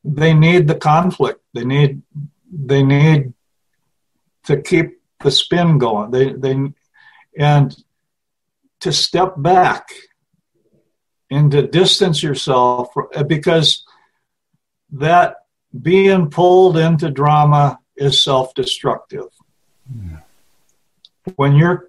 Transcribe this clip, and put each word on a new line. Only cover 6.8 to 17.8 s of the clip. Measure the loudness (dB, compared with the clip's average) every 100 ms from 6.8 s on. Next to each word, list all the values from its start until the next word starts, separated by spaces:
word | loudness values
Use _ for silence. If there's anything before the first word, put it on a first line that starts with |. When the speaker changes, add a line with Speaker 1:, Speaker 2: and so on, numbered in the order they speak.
| _ _ _ _ _ -4
Speaker 1:
and | 0 2 0 -4 _ _ _ _ _ _ _ _ _ -12
to | -6
step | -4 -4 -2 -4 -2
back | 0 2 2 -2 -12 -20 _ _ _ _ _ _ _ _ _ _ _ _ -8
and | 0 2
to | 2 0
distance | 2 2 2 0 -2
yourself | -4 -6 -2 0 2 0 -6
fr-, | -8 -8 -6 -4
because | -2 0 0 0 -4 -10 _ _ _ _ _ _ _ _ _ _
that | -6 2 2 2 -4 _ _ _ -10
being | 0 2 4 2 0
pulled | 0 2 4 4 2
into | 0 0 -2
drama | -2 2 2 4 2 0 -2